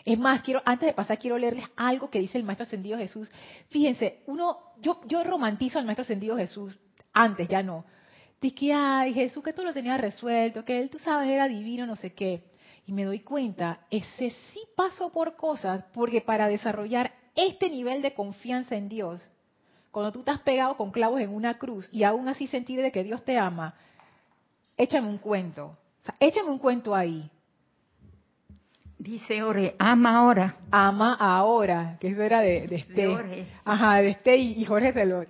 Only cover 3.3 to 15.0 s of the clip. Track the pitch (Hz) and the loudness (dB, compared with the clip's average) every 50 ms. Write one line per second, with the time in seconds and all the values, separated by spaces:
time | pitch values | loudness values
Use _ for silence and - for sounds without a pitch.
3.3 | - - - - - - - _ - 294 294 277 240 - 226 - - - _ 285 | -18 -20 -20 -20 -20 -20 -16 _ 0 2 2 2 2 0 -2 -4 -4 -6 _ -12
4.3 | 277 330 349 349 - - - - _ 226 214 320 349 - - 220 311 339 349 359 | -6 -4 -2 -2 -4 -6 -12 -20 _ -6 -4 -4 -4 -4 -6 -4 -4 -2 -2 -2
5.3 | 370 311 247 214 208 - 262 247 - 302 247 220 208 254 247 - 214 196 208 220 | -2 0 0 -2 -2 -2 -4 -4 -2 -4 -4 -2 -4 -6 -4 -6 -6 -4 -4 -4
6.3 | 233 233 180 - - 208 202 196 - - _ _ _ _ _ _ - 214 233 220 | -4 -4 -4 -6 -8 -12 -14 -16 -16 -20 _ _ _ _ _ _ 4 4 4 4
7.3 | 190 175 170 170 190 190 196 185 170 165 - - _ _ _ _ _ - _ _ | 2 -2 -4 -2 -2 -2 -2 -4 -8 -10 -14 -18 _ _ _ _ _ -20 _ _
8.3 | _ _ 269 262 - - 277 285 294 294 285 277 269 269 262 262 220 269 254 254 | _ _ -4 -4 -4 -2 -2 0 0 2 2 2 2 2 0 0 0 0 -2 -2
9.3 | - 294 - 320 311 370 370 339 302 277 233 247 262 262 226 202 - - 233 240 | -4 -6 -8 -8 -8 -6 -8 -6 -6 -6 -4 -4 -2 -2 -2 -4 -6 -6 -4 0
10.3 | 233 226 226 226 220 220 226 - 247 247 262 269 - 302 - 330 302 294 277 262 | 0 2 0 0 -2 -6 -6 -4 -4 -4 -4 -6 -8 -8 -4 -2 0 0 0 0
11.3 | 269 277 269 269 226 208 214 226 240 240 247 233 214 - - 180 - - 202 185 | 2 2 0 0 -2 -6 -8 -8 -8 -6 -6 -8 -8 -10 -10 -12 -8 -6 -4 -4
12.3 | 180 170 - _ _ _ _ - - _ _ 190 196 202 196 196 196 202 - - | -4 -6 -10 _ _ _ _ -20 -20 _ _ -8 -6 -4 -4 -4 -4 -6 -8 -6
13.3 | 277 285 254 214 180 - 175 170 165 - _ _ 214 208 - - - - 254 240 | -4 -4 -4 -4 -4 -4 -4 -6 -6 -8 _ _ -6 -6 -6 -8 -8 -8 -8 -8
14.3 | - - - - - 427 453 - _ - 370 370 - - | -8 -12 -20 -20 -18 -18 -18 -8 _ -4 -4 -4 -4 -6